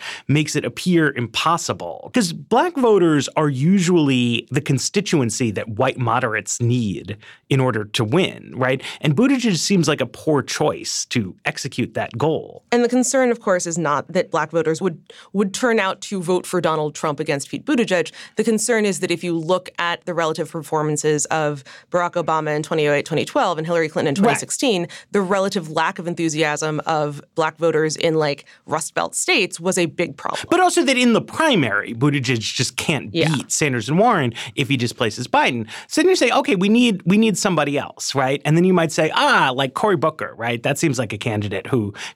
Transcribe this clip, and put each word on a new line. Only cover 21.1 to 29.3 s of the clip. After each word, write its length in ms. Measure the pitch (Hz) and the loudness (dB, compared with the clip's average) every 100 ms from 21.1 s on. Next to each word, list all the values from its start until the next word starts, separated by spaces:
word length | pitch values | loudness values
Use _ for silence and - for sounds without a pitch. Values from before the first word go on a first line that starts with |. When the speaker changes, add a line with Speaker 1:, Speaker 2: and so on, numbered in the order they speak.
| 151 - | 0 0
Speaker 2:
of 360 | 156 151 143 - - - | -2 -2 -4 -12 -20 -4
Barack 220 | 180 175 | -2 0
Obama 440 | 170 160 160 151 151 | -2 0 0 0 -2
in 60 | |
twenty 260 | 156 160 147 | -2 0 2
oh 40 | |
eight, 100 | 143 | 2
twenty 220 | - 151 147 | 0 -2 -2
twelve 320 | 294 214 160 | 0 0 -2
and 80 | 160 | 0
Hillary 200 | 170 156 | 0 0
Clinton 300 | 160 156 196 | 0 0 2
in 60 | |
Speaker 3:
Right. 60 | 214 | 2
Speaker 2:
twenty 80 | - | 2
sixteen, 500 | - - 269 185 170 - - | -2 -2 0 0 -2 -10 -4
the 80 | 202 | -2
relative 500 | 180 196 196 196 156 | 0 0 0 -2 -4
lack 280 | 156 165 196 | 0 0 -2
of 80 | 170 | -6
enthusiasm 760 | 170 160 151 151 147 156 156 - | -2 -2 0 0 0 -2 -2 -2
of 340 | 156 147 143 - | 0 -2 -4 -8
black 240 | - 160 156 | -2 -2 0
voters 380 | 165 151 156 - | 0 2 0 0
in, 180 | 170 | 0
like, 320 | 160 151 143 - - | 2 0 -2 -10 -20
Rust 300 | - 156 - | -6 -4 -4
Belt 200 | 165 170 | -4 -4
states 460 | - - | -4 0